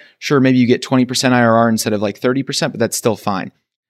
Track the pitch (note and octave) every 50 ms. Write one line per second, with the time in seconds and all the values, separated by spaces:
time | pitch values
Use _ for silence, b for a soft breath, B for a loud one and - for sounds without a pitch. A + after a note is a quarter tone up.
0 | b b b b - - D3 C#3 C3 C3 C3 B2+ B2 A#2 B2 - - - C3 B2+
1 | B2+ B2 B2+ - - B2+ B2 B2 A#2+ A#2 A2+ A2+ A#2 A#2 A2+ G#2+ - A2+ G#2+ G2+
2 | G#2 G#2 G2+ - - B2 B2+ C#3 C3 - C#3+ - E3 C3 - G#2+ A#2 G#2 - -
3 | - A#2+ G#2 - - G#2 G2 F2+ - - - _ _ _ _ _ _